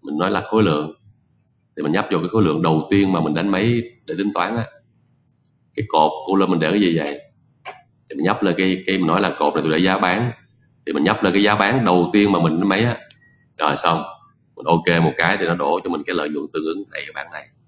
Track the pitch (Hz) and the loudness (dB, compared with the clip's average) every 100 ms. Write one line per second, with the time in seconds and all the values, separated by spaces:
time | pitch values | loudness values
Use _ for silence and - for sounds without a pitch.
0 | - 76 92 101 - 110 101 76 78 - | -8 -2 0 -2 0 2 4 2 -2 -10
1 | _ _ _ _ _ _ _ - 76 87 | _ _ _ _ _ _ _ -8 -2 -2
2 | - 87 87 113 90 78 82 80 - 101 | 0 -2 0 2 2 2 2 2 2 2
3 | 95 90 78 78 98 95 110 120 - _ | 2 2 0 -2 -2 0 0 -2 -4 _
4 | - 82 101 98 87 117 113 - _ _ | -12 -6 -4 -2 -2 -2 -6 -12 _ _
5 | _ _ _ _ _ _ _ - - 80 | _ _ _ _ _ _ _ -8 -2 2
6 | 78 - - 95 92 87 80 101 95 82 | 2 0 0 2 2 2 2 2 2 0
7 | 73 69 - _ _ _ - - _ _ | -2 -8 -16 _ _ _ -20 -20 _ _
8 | _ 69 85 104 98 85 95 92 92 92 | _ -4 -2 0 0 2 0 0 -2 -2
9 | 87 90 95 - 76 73 76 78 92 95 | 2 2 0 0 0 0 0 2 2 2
10 | 90 95 120 - _ _ _ _ - 73 | 0 0 -2 -6 _ _ _ _ -6 0
11 | 82 117 - 95 101 104 98 131 110 90 | 0 2 2 2 2 2 2 2 2 2
12 | 87 104 104 92 82 80 98 95 120 117 | 4 4 4 2 2 0 0 0 0 -2
13 | - - _ _ _ _ 78 71 85 85 | -12 -20 _ _ _ _ -2 0 0 0
14 | - - - _ _ - 78 85 85 85 | -4 -14 -20 _ _ -10 0 0 2 2
15 | 82 - 85 98 82 87 73 87 90 82 | 2 0 0 0 -2 -2 -2 -2 -2 -6
16 | 73 85 76 76 71 80 80 90 101 73 | -4 -4 -4 -6 -8 -6 -6 -8 -10 -12
17 | 71 71 71 76 69 _ | -12 -12 -12 -14 -18 _